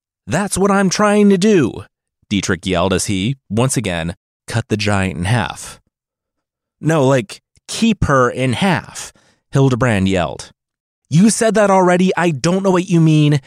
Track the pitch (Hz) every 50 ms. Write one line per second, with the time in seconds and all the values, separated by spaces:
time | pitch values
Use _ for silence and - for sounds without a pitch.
0 | _ _ _ _ _ - 117 180 208 196 - 175 196 208 196 196 196 185 - -
1 | 208 208 202 208 208 202 196 180 185 220 208 175 127 90 - - - - _ _
2 | _ _ _ _ _ - 107 95 - - 95 82 - 92 90 85 90 95 95 87
3 | - - 101 92 95 117 139 - _ - 98 113 127 131 - 135 104 95 87 85
4 | 82 85 87 - _ _ _ _ _ - - 113 - - 110 104 104 104 104 98
5 | 95 92 78 78 85 92 123 117 85 - - - - - - - _ _ _ _
6 | _ _ _ _ _ _ _ _ _ _ _ _ _ _ _ _ - 147 165 156
7 | 131 131 139 127 104 - - - _ _ _ _ _ - - - 226 226 208 -
8 | - - 143 131 123 117 - 127 131 131 117 - 190 196 160 101 78 - - -
9 | - - - _ _ _ _ _ _ _ - 135 135 135 127 110 131 123 107 98
10 | 95 95 95 90 82 67 - - - - _ _ _ _ _ _ _ _ _ _
11 | _ - 131 165 202 226 202 - 233 226 190 220 208 196 190 190 180 180 180 175
12 | 185 185 - 165 170 175 156 127 - 165 185 190 196 196 185 180 180 - 175 165
13 | 160 160 156 151 151 147 151 143 -